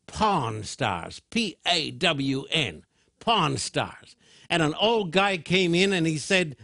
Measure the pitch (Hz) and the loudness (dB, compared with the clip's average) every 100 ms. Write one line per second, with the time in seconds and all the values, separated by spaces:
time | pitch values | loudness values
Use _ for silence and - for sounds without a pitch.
0 | - - 214 185 113 92 85 - 113 90 | -16 0 2 2 -2 -6 -10 -4 -2 -2
1 | 85 - _ 226 214 - - 175 135 123 | -6 -14 _ -2 -2 -4 0 0 0 -2
2 | 180 143 135 131 - 160 120 78 - _ | 0 0 0 -2 -2 -2 -2 -6 -18 _
3 | _ _ - 220 151 127 - 143 107 - | _ _ 0 2 2 0 -4 -4 -4 -8
4 | - - _ - - 170 151 156 208 226 | -20 -20 _ -20 -4 0 2 2 2 2
5 | 180 180 202 190 - 180 175 170 196 185 | 0 2 2 0 0 2 2 4 2 2
6 | 160 156 - 190 165 131 | 0 -2 0 0 0 -6